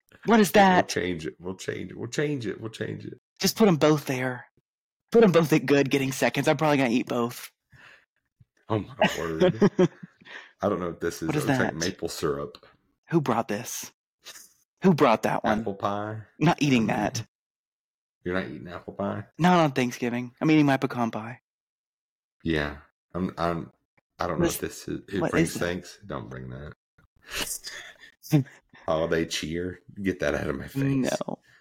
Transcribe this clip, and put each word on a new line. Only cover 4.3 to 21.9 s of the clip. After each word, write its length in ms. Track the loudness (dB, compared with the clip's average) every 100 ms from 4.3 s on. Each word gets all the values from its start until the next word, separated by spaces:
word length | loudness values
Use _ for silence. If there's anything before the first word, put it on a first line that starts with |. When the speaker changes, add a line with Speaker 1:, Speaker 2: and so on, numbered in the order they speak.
| -8 -14 _ _ _ _ _ _
Speaker 1:
Put 140 | 6
'em 80 | 6
both 200 | 6 4
at 100 | 2
good 240 | 4 4 4
getting 220 | 2 0
seconds. 340 | 0 0 0 0
I'm 120 | 2
probably 180 | 2 4
gonna 140 | 2
eat 160 | 0 0
both. 440 | -2 -4 -6 -18 _ _ -20 -20 -20 _ _ _ _ _ _ -4
Speaker 2:
Oh 120 | -4
my 280 | -4 -2 -2 -2
word. 520 | -4 2 2 4 2 4
Speaker 1:
<laughs> 100 | 2 0 -20 _ -20 -20 -18 -4
Speaker 2:
I 60 | -2
don't 100 | 0
know 80 | -4
what 120 | -4
this 220 | -6 -4
is. 60 | -4
Speaker 1:
What 80 | -2
Speaker 2:
It 20 |
Speaker 1:
is 80 | 0
Speaker 2:
looks 120 | 0
like 120 | 0
Speaker 1:
that? 60 | -2
Speaker 2:
maple 320 | -4 -4 -8
syrup. 500 | -4 -4 -4 -8 -14 -20 _ _ _ -2
Speaker 1:
Who 120 | -2
brought 280 | 0 -2 -2
this? 420 | -4 -6 -12 -14 _ _ _ -20 -20 -20 _ _ _
Who 120 | 2
brought 300 | 6 6 4
that 180 | 2 0
one? 180 | 0 -2
Speaker 2:
Apple 140 | -4
pie? 440 | -4 -4 -4 -6 -10 -12 -2
Speaker 1:
Not 240 | 0 2
eating 220 | 2 2 2
Speaker 2:
I 40 |
don't 20 | -2
know. 40 |
Speaker 1:
that. 220 | -2 -6 -12 _ _ _ _ _ _ _ _ _
Speaker 2:
You're 100 | -6
not 120 | -6 -6
eating 180 | -10 -14
apple 240 | -14 -14
pie? 320 | -8 -6 -6 -10 0
Speaker 1:
Not 200 | 4 4
on 140 | 4
Thanksgiving. 600 | 2 -2 -2 -4 -4 -8 -2
I'm 100 | 2
eating 160 | 4 6
my 100 | 4
pecan 340 | 0 -2 -4
pie. 300 | -4 -12 -14 _ _ _ _ _